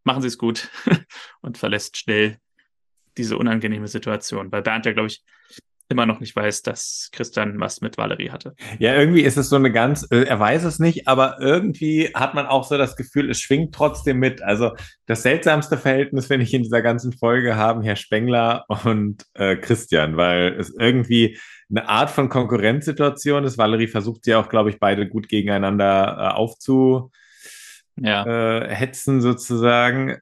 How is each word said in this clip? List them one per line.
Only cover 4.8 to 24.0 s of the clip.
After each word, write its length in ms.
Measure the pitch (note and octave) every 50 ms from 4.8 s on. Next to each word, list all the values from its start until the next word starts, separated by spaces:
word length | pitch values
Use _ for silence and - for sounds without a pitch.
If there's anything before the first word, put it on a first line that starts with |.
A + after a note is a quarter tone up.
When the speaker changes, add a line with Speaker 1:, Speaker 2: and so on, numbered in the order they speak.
| A2
Speaker 1:
ja, 80 | A#2+ G#2+
glaub 140 | A2 A2 G#2+
ich, 160 | - - _ _ _ _ _ _ - - - _ _ _ _ -
immer 200 | A#2+ B2 A#2 A2+
noch 120 | A2 A2+
nicht 160 | A#2 A2+ -
weiß, 280 | - G#2+ G#2+ G#2 - -
dass 460 | - A2+ - - - - - - -
Christian 480 | - - A2+ - - - G#2+ G#2 G#2+ G#2
was 200 | G#2 G2+ - -
mit 160 | - A#2 - -
Valerie 320 | A2 G#2+ - - - -
hatte. 240 | - - - - - - - - A2 A2
Speaker 2:
Ja, 160 | A2+ A2+ C3
irgendwie 260 | C#3+ C#3+ D#3 F3+ E3+
ist 160 | C#3+ C#3 - C#3+
es 120 | C3 -
so 60 | C#3+
eine 160 | C#3 C3+ B2+
ganz, 360 | G#2+ A2+ A#2 C3 D3 - - -
äh, 140 | - A#2+ C3
er 160 | - C3 G#2
weiß 240 | G#2 G#2+ C3 E3 E3+
es 160 | E3+ D3+ -
nicht, 280 | D#3+ E3 E3 G3 - -
aber 300 | C3 B2+ C3 C3+ - -
irgendwie 680 | C3+ C3+ D3+ F3+ G3 G3+ D#3 - D#3+ D#3 D#3 D#3 D#3+ D#3 -
hat 180 | A#2 B2+ C#3 -
man 140 | D3 C#3 C3
auch 160 | C3+ C3+ B2+
so 120 | - D3
das 200 | C#3 C#3 B2 -
Gefühl, 340 | - B2+ - - C#3+ C#3+ C3+
es 100 | A#2+ -
schwingt 360 | - - C#3 C#3+ E3 D3+ -
trotzdem 420 | - D3 D3 D3 - - D3 C3 B2+
mit. 240 | C3 C3 B2+ -
Also 300 | - - G#2+ G#2+ A#2+ A2+ - - - - - _ _
das 160 | - A2+ A2
seltsamste 560 | - B2+ C#3+ E3 - E3 D#3 D3 C#3+ - D#3+ B2+
Verhältnis, 480 | - C#3 C3 C3+ C#3 C#3 - C3+ B2+
finde 180 | - C#3 C3 B2
ich, 100 | G#2+ -
in 80 | C3 A#2+
dieser 180 | A2 A#2+ A#2
ganzen 320 | A2+ A#2 A#2 A#2+ B2 B2+ A#2+
Folge 420 | - - A#2 A#2+ B2+ B2 A#2+ A2
haben 280 | A2 G#2+ A2+ A2+ A#2 G#2
Herr 120 | A2 G2+ G2
Spengler 680 | - - A2 G#2+ A2+ B2 B2 A#2 A#2 A#2 A#2 A#2 - - G#2+ G#2+ -
und, 420 | A#2 A2 G#2+ G#2 G#2 G#2 - - _ _
äh, 220 | - G2+ G2 F#2+ F2
Christian, 600 | - - - - - - E2+ D#2+ D2+ D#2 D#2+ D#2+
weil 380 | F2 F2+ F2 F2+ F2+ F2+ F#2 -
es 140 | G2+ - -
irgendwie 640 | - A#2+ A#2+ B2 C3 A#2+ B2 A#2+ A#2 A2+ G#2 A2 - - - - - _ -
eine 180 | - A2 A2 -
Art 220 | G#2 A2 C#3 D3
von 200 | - - C#3 B2+
Konkurrenzsituation 1160 | - C3 B2 A2 B2 A2 G2+ A2 A#2+ D3 D3 E3 C#3+ C#3 D3 C#3+ C#3+ - - C#3+ C#3+ C#3+ C#3+
ist. 160 | C3+ A2+ A#2
Valerie 280 | A2+ G#2+ A2+ A2+ A2+ A2
versucht 380 | - A2